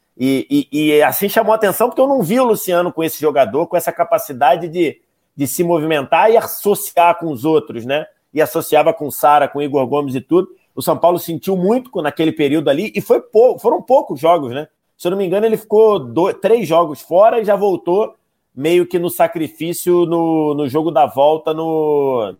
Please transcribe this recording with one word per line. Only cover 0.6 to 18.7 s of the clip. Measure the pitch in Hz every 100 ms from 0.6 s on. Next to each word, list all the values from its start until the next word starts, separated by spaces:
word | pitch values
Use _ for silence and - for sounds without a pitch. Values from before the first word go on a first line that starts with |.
| 131
e, | 147 151
e | 147
assim | 143 - 202
chamou | 226 220
a | 220
atenção, | 208 - 233
porque | 247
eu | 262
não | 269
vi | 160 240
o |
Luciano | 254 214 - 175 175
com | 156
esse | 160 -
jogador, | 151 139 123 131 170
com |
essa | 180 170
capacidade | 165 170 165 - 127 147 175 170
de, | 170 156 - _ _ _
de | - 139
se | -
movimentar | 175 170 156 151 131 165 214
e | 226
associar | - - 202 196 - - 170 -
com | 165
os | 127 147
outros, | 156 151 117 120
né? | 143 156 _ _
E | 147
associava | 151 165 - 151 156
com | 160 147
o |
Sara, | - 151 147 143
com | 143
o |
Igor | 143 139 123
Gomes | 139 143
e | 131
tudo. | - 170 190 - _
O | -
São | 175 151
Paulo | 170 175
sentiu | - 160 - 190
muito | 180 247 254
co-, | 190
naquele | 147 - 160
período | 156 143 156 147
ali, | 143 214
e | 202
foi | - -
pou-, | - 214 247 175
foram | 226 262
poucos | - 269 - 147
jogos, | 160 175 135
né? | 127 151 _ _ _
Se | 175
eu |
não | 196
me |
engano, | 190 196 226
ele | 190
ficou | - 208 220 202
do-, | 123 120 185
três | - 196 233 156
jogos | 165 170 143
fora | - 170 220 240
e | 208
já | 202
voltou | 202 180 - 185 220 - _ _ _
meio | 123 151